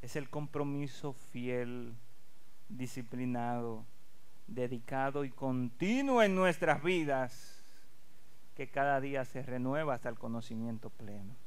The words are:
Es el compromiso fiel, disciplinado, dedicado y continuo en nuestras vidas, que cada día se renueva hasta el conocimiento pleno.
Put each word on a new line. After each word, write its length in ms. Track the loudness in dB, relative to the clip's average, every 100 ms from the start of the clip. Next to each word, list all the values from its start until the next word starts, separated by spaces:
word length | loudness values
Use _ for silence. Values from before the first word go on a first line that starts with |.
Es 140 | -2 -4
el 160 | -2
compromiso 800 | -2 -2 0 0 0 0 -2 -2
fiel, 800 | -2 -4 -2 0 0 0 -2 -4 -4 -4 -4 -4 -4 -4 -4 -4
disciplinado, 1160 | -2 -2 -2 -4 -2 0 0 2 0 0 -2 -4 -4 -4 -4 -4 -4 -4
dedicado 760 | -2 0 -2 -2 0 2 2
y 60 | -2
continuo 920 | -2 0 2 0 0 2 4 4 6
en 100 | 8
nuestras 480 | 8 4 4 4 4
vidas, 840 | 4 2 4 2 2 -2 -4 -6 -6 -6 -6 -6 -6 -6 -6 -6 -6 -4
que 160 | -2
cada 280 | 2 4 4
día 240 | 2 0
se 200 | -2 -2
renueva 500 | -2 0 0 2 2
hasta 160 | 0 0
el 80 | -4
conocimiento 720 | -2 -2 -2 -2 -2 -2 -4
pleno. 460 | -4 -4 -4 -4 -6